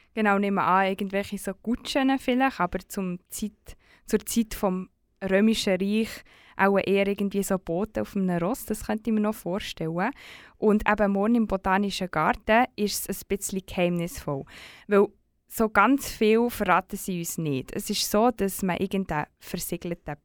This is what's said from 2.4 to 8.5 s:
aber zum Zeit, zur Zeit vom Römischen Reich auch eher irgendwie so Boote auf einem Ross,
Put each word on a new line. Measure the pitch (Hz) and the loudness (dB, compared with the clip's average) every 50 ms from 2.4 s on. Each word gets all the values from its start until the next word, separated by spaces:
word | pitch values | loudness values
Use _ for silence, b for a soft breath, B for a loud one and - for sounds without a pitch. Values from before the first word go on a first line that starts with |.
| 269 269 - - | 2 0 0 0
aber | 180 175 - 185 - - | -2 -2 -2 -6 -8 -8
zum | - 202 190 180 175 180 _ - | -6 -6 -4 -4 -6 -8 _ -12
Zeit, | - - 214 208 - _ _ - - b b b b b b | -10 -8 -8 -8 -8 _ _ -20 -20 b b b b b b
zur | - 220 208 - | -2 -2 -2 -2
Zeit | - - - - - - | 0 -2 -2 -2 -2 -2
vom | - 214 190 185 185 185 - _ _ _ _ _ - | -2 -2 -2 -2 -2 -6 -10 _ _ _ _ _ -8
Römischen | 196 185 190 196 214 220 220 - - 208 185 | -2 2 4 6 6 6 4 2 2 0 0
Reich | 180 196 196 208 220 226 - - - - b b b b b b b | 0 0 0 0 0 0 -2 -6 -14 -18 b b b b b b b
auch | 196 196 196 190 | 2 2 4 2
eher | - - 196 196 196 | 2 2 2 2 2
irgendwie | 196 202 - 202 196 196 202 196 | 0 0 -2 -2 -2 -2 -2 -2
so | - 196 185 | 0 -2 -2
Boote | - - 165 180 220 220 - 220 | -2 -2 -4 -2 -4 -4 -4 -6
auf | 208 - - | -6 -4 -2
einem | 202 190 180 175 170 | -2 0 0 0 0
Ross, | 170 185 | 0 -2